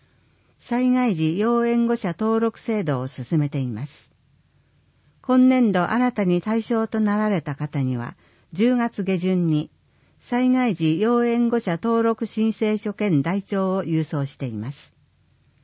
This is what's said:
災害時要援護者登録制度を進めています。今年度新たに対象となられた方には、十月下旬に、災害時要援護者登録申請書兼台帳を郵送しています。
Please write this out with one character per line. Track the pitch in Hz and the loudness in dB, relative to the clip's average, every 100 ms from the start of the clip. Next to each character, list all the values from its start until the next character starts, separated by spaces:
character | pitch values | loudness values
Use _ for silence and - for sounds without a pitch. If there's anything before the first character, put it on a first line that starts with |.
| _ _ _ _ _ _ | _ _ _ _ _ _
災 | - 240 254 | -6 0 2
害 | 254 247 165 | 2 2 0
時 | 160 175 | 0 0
要 | 220 240 233 | 0 0 2
援 | 240 233 | 2 0
護 | 233 | 0
者 | 185 165 | -4 -2
登 | 220 226 | 0 0
録 | 226 - | 0 -4
制 | - 214 | -4 -2
度 | 156 131 | 0 -2
を | 131 | -4
進 | - 123 160 | -8 -2 0
め | 143 | 0
て | 143 | -2
い | 127 | -4
ま | 110 147 | -6 -10
す。 | - - _ _ _ _ _ _ _ _ _ _ _ | -14 -20 _ _ _ _ _ _ _ _ _ _ _
今 | - 254 254 | 0 4 6
年 | 254 226 | 4 4
度 | 180 175 | 2 2
新 | 233 247 | 0 0
た | 240 185 | 0 0
に | 175 | 0
対 | 208 226 | 0 -2
象 | - 233 220 | 0 -2 0
と | 220 | 0
な | 214 208 | 0 0
ら | 214 | 0
れ | 190 | -2
た | 151 139 | -4 -6
方 | 151 143 | -6 -2
に | 131 123 | -2 -2
は、 | 117 - _ _ _ | -6 -14 _ _ _
十 | 160 233 247 | 0 0 2
月 | 233 - | -2 -4
下 | 185 185 | -4 -2
旬 | 180 185 170 | 0 0 2
に、 | 151 - _ _ _ _ _ | 0 -2 _ _ _ _ _
災 | - 247 254 | -6 0 2
害 | 254 247 - | 2 0 0
時 | 160 170 | 0 2
要 | 220 240 | 2 2
援 | 240 233 233 | 2 2 0
護 | 233 | 0
者 | 190 165 | -2 -2
登 | 226 226 | 0 0
録 | 226 226 220 | 0 -2 -4
申 | - 220 | -2 -2
請 | - 214 214 | 0 -2 -2
書 | 214 | -4
兼 | - 208 151 | -4 0 2
台 | 147 196 | 0 -2
帳 | 190 196 190 | -2 -2 0
を | 190 170 | 0 0
郵 | 160 | -2
送 | 156 151 139 | -2 -4 -4
し | - | -6
て | 131 | -8
い | 107 | -6
ま | 117 | -8
す。 | - - _ _ _ _ _ _ _ | -10 -18 _ _ _ _ _ _ _